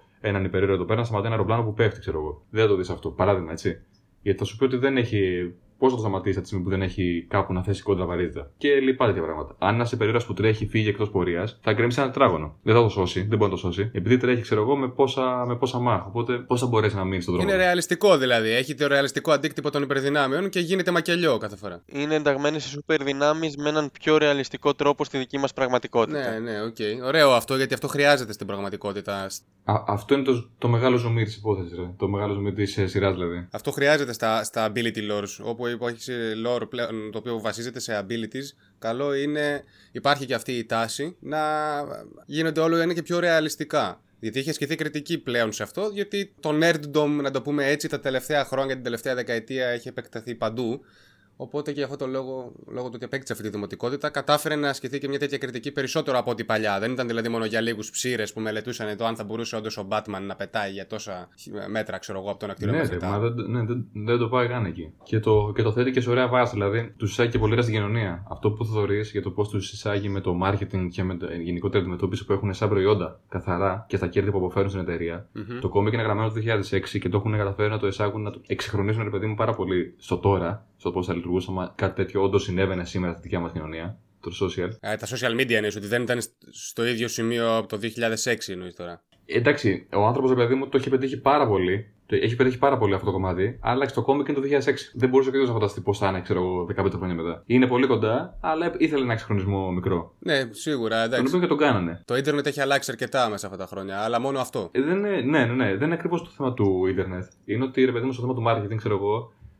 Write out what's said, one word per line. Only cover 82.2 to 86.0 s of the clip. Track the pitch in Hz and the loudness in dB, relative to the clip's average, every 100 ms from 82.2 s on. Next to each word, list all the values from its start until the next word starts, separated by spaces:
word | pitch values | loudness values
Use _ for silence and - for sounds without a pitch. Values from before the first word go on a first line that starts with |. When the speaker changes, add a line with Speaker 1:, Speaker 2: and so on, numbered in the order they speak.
Speaker 1:
όντως | 95 98 | 2 2
συνέβαινε | 95 90 95 92 87 | 0 0 0 0 -4
σήμερα | 95 90 | -2 -2
στη | 85 | -4
δικιά | - 90 | -6 -4
μας | 85 | -4
κοινωνία, | 82 78 80 85 110 _ _ | -6 -8 -8 -10 -10 _ _
το | - 87 | -12 -4
social. | 95 90 90 - | -2 -2 -4 -6
Speaker 2:
Ε, | 101 107 | -8 -6
τα | 101 | -6
social | 123 120 117 | -4 -2 0
media | 127 | 2
εννοείς, | 113 107 104 | 2 2 -2
ότι | 101 | -2
δεν | 120 | -2